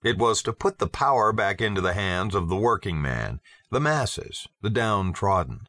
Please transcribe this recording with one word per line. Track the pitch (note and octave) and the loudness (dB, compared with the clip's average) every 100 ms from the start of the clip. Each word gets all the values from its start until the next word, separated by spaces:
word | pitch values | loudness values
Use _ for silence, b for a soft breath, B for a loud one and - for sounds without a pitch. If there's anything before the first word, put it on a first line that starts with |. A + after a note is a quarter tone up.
It | A#2 G2 | 0 2
was | A#2 A2 | 2 2
to | - | -2
put | A2+ G3 G3 | -2 -2 -2
the | F2 | -4
power | - C#3 C3+ G#2+ | 0 2 4 4
back | G#2+ G2 G2 | 2 0 0
into | A2 G2 | -2 0
the | F#2 | 0
hands | F2+ G2 F2+ G2+ G2 | 0 0 -2 0 0
of | E2+ | 0
the | |
working | F#2 A2+ A#2 G#2 E2 | 0 2 0 -2 -2
man, | C#2+ A#1+ A1 A1+ b b b | -2 -2 -4 -8 b b b
the | A2+ | -2
masses, | D3 D3+ B2 - - - - _ | 0 0 -2 -6 -10 -14 -16 _
the | G#2 | -2
downtrodden. | A2 A2+ G#2 F#2 E2+ G2+ F#2+ D2+ G#1+ | 0 0 0 0 0 2 2 0 -6